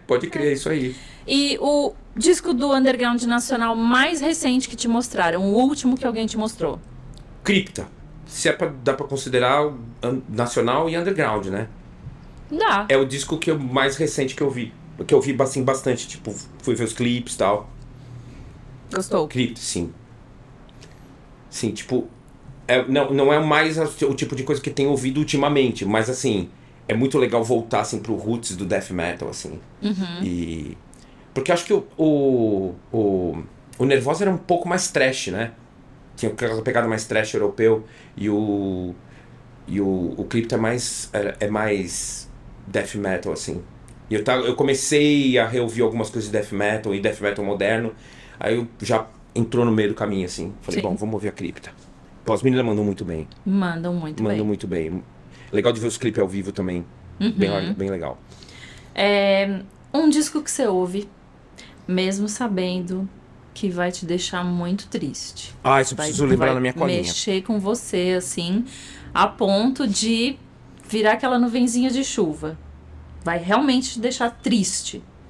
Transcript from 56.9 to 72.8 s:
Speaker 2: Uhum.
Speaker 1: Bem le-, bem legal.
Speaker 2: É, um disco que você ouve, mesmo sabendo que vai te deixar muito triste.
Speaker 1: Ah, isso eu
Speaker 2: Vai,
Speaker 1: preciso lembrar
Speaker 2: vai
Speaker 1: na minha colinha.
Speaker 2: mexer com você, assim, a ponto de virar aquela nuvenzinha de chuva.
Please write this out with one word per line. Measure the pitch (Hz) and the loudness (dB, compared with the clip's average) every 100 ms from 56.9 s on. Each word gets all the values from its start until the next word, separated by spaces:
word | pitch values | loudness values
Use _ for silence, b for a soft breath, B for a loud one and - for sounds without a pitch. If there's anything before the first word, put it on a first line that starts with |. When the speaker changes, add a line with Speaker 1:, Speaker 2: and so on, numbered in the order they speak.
| - - - | -14 -18 -4
Speaker 2:
Uhum. | 220 | -2
Speaker 1:
Bem | 208 202 | 2 0
le-, | - 180 208 | 0 -2 -2
bem | 95 | -4
legal. | 92 73 62 B B B B B B B - | -4 -6 -10 B B B B B B B 0
Speaker 2:
É, | 202 202 196 196 196 190 196 - - | 2 4 4 4 2 -2 -8 -18 -4
um | 277 320 | 4 6
disco | 294 302 302 | 4 2 -2
que | 294 | -4
você | - 233 | 0 2
ouve, | 185 180 190 202 - - - - B B B - | 2 0 -2 -8 -14 -20 -20 -20 B B B -2
mesmo | 185 185 196 208 | 0 0 0 -4
sabendo | 208 240 185 180 180 180 185 190 - - - - | -2 -2 0 -2 -2 -4 -4 -6 -10 -20 -20 -20
que | - 202 | -6 -4
vai | 175 180 | 0 -2
te | 180 165 | -2 -4
deixar | 180 - 180 | -2 -2 -4
muito | 180 175 175 196 - | -2 -2 -2 -4 -4
triste. | - 147 - - - - - | -6 -4 -6 -12 -12 -16 -4
Speaker 1:
Ah, | 127 135 | 4 4
isso | 131 | 4
eu | - | -2
Speaker 2:
Vai, | 151 | -4
Speaker 1:
preciso | 147 139 | 0 4
lembrar | - 131 | 4 4
Speaker 2:
vai | 127 | 2
Speaker 1:
na | |
minha | 127 | 0
colinha. | 147 147 175 | 0 0 0
Speaker 2:
mexer | 175 170 - 190 | -2 -4 -2 -2
com | 190 214 | 0 -2
você, | 196 233 - 185 180 185 | 0 -2 -2 0 0 0
assim, | 180 - 170 196 247 B B B B | -2 -4 -2 -2 -2 B B B B
a | - 208 | 2 2
ponto | - 196 196 240 262 262 | 2 2 4 4 2 0
de | 196 220 226 240 269 - - - - - | 0 2 2 2 -2 -12 -20 -20 -20 -6
virar | 214 214 | 2 4
aquela | 233 262 254 | 4 2 2
nuvenzinha | 240 247 247 240 262 | 2 4 2 4 2
de | 254 | 0
chuva. | 269 - 175 151 156 160 - - | -2 0 0 -2 -8 -10 -16 -20